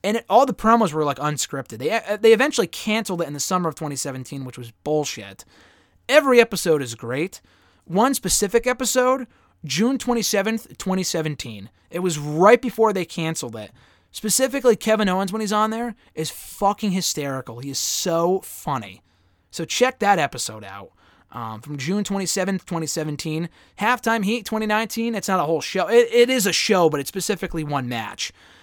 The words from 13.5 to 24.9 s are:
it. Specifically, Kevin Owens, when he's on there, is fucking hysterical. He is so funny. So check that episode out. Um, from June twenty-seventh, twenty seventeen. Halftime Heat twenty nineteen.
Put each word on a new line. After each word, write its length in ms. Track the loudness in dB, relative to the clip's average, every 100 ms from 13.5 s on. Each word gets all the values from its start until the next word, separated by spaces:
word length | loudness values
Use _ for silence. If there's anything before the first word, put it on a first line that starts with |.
| -12
it. 160 | -14 _ _ _ _
Specifically, 680 | -8 -2 2 2 4 4 4
Kevin 320 | 2 2 2
Owens, 240 | 0 -2
when 80 | -4
he's 140 | -2
on 160 | 0 0
there, 240 | -2 -6 -10 _
is 160 | -8 -8
fucking 600 | -8 -16 -2 -2 0 -2
hysterical. 680 | 0 -2 -4 -4 -6 -8 -12
He 100 | -8
is 80 | -6
so 640 | -4 -4 0 2 2 0
funny. 600 | -4 -10 -6 -6 -6 -18 _ _ _ _ _
So 140 | -10
check 360 | -6 0 0 2
that 180 | 2 2
episode 460 | 2 -2 -8 -10
out. 280 | -14 -14 -16 _ _ _ _
Um, 300 | -10 -8 -10
from 160 | -10 -8
June 260 | -2 -2
twenty-seventh, 600 | -2 -4 -2 -2 -2 -4 -4
twenty 200 | -6 -4
seventeen. 640 | -4 -4 -6 -6 -6 -6 _ _ -4
Halftime 440 | -2 0 0 0
Heat 200 | 0 -2
twenty 220 | -2 -4 0
nineteen. 480 | -2 -2